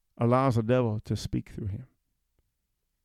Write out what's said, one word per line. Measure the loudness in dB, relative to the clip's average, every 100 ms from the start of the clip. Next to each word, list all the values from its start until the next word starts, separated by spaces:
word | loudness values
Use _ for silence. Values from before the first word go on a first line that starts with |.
| _ -2
allows | 2 4 4 2
the |
devil | 2 2 2 -2 -4
to | -6
speak | -4 -6 -6
through | -10 -8
him. | -8 -12 _ _ _ _ _ _ _ _ _ _ _